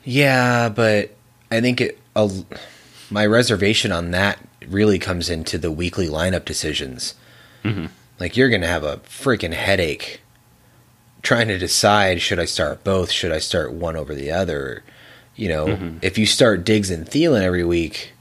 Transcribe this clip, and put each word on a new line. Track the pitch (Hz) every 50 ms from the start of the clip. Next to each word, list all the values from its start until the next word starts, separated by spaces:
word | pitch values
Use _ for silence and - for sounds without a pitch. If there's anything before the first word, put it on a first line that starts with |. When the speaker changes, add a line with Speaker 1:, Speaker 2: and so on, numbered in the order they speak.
| _
Speaker 1:
Yeah, | 135 123 139 143 139 131 127 123 123 123 120 120 117
but | 104 117 117 110 107 104 101 - - _ _ _ _ _ _ _
I | 117 113
think | 117 127 123 123
it, | 123 - - - _ _ _
uh, | 107 107 104 92 95 - - - - - - - - - - - - - -
my | 101 101 107
reservation | 104 110 120 123 - 113 90 101 101 110 - - 110
on | 90 85 87 87
that | 85 90 98 101 - - - - _ _ -
really | - 92 98 104 107 101 90
comes | - - 92 87 82 85
into | 85 80 80 - -
the | 87 76 82
weekly | 80 76 87 90 - - 92
lineup | 80 76 78 85 92 92 85 -
decisions. | - 78 - - 78 73 71 73 67 64 60 - - - - - - - - - - - - -
Speaker 2:
Mm-hmm. | 104 107 98 80 82 - _ _ _ _ -
Speaker 1:
Like, | 90 87 -
you're | 127 131 131
gonna | 113 98 87
have | 82 87 82 76
a | 73 71
freaking | - - - - - - 139 120 101 - 82 80
headache | 82 92 98 98 95 87 78 71 - - - - - _ _ _ _ _ _ _ _ _ _ _ _ _ _ _ _ _ _ _ -
trying | - - 131 117 117
to | 113 98
decide, | 92 87 85 - - - 104 104 104 101 95 92 85
should | - - 101 87
I | 85
start | 80 - - 85 73 65 - -
both? | 95 95 95 90 82
Should | - - - 87
I | 80 78
start | - - - 87 78 60 65
one | 82 85 82 82
over | 80 73 71 76
the | 69 69 71
other? | 80 90 98 85 78 71 67 65 - - - - - - - - - - - _ _
You | - 107 95
know, | 80 76 78
Speaker 2:
Mm-hmm. | 87 104 92 92 85 80 82
Speaker 1:
if | 80 90 92
you | 110 107
start | 101 - - 139 117 104 90 85
Diggs | 110 107 107 101 92
and | 90 80 80
Thielen | - - 143 165 170 139 107
every | 95 92 90 90 87
week | 85 87 85 82 78 - - - - - _